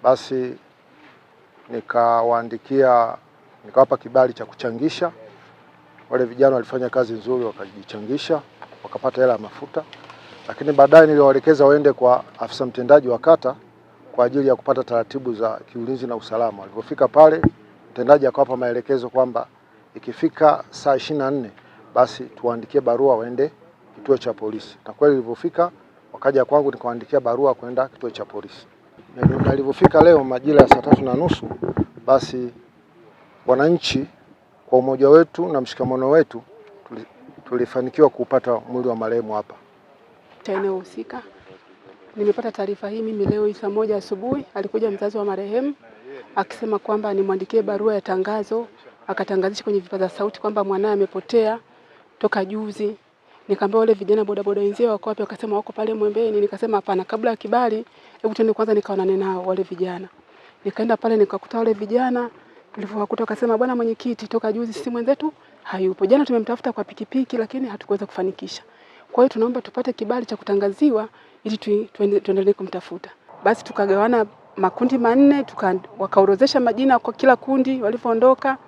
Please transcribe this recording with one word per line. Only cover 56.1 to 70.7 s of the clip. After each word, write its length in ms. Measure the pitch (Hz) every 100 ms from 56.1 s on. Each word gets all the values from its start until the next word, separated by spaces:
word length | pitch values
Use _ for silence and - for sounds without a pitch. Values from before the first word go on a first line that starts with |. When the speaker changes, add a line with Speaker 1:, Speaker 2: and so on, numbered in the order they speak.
| 208 233 208
Speaker 2:
Nikasema, 360 | 202 196 226 214
"Hapana, 280 | 202 190
kabla 260 | 185 220 233
ya 60 | 220
kibali, 480 | 208 240 247 220 233 _ - -
hebu 120 | 220
twende 180 | 214 220
kwanza 220 | 214 220
nikaonane 420 | 208 202 196 190 190
nao 260 | 190 185
wale 200 | 185 190
vijana." 460 | 185 175 185 180 190 _ _ - - _
Nikaenda 320 | 196 - 226 226
pale 200 | 226 220
nikakuta 420 | 202 196 - 226
wale 140 | 226
vijana, 580 | 208 208 233 254 247 240 - _ - _ -
nilivyowakuta 460 | 208 214 202 226
wakasema, 360 | 226 214 240 220
"Bwana 180 | 247 247
mwenyekiti, 520 | 233 226 247 226 214
toka 240 | 226 220
juzi 200 | 214 233
sisi 180 | 220 -
mwenzetu 420 | 240 240 277 311 - _ _
hayupo. 440 | - 185 185 185 190
Jana 180 | 269
tumemtafuta 480 | 285 240 214 233 262
kwa 120 | -
pikipiki 520 | - - 214 262 254 240
lakini 320 | 220 262 262
hatukuweza 380 | 208 - 202 202
kufanikisha. 560 | - 185 190 190 - - _ - - _
Kwa 120 | -
hiyo 40 | 254
tunaomba 300 | 220 233 247
tupate 300 | - - 254
kibali 340 | 233 214 247 226
cha 100 | 220
kutangaziwa 720 | - 202 202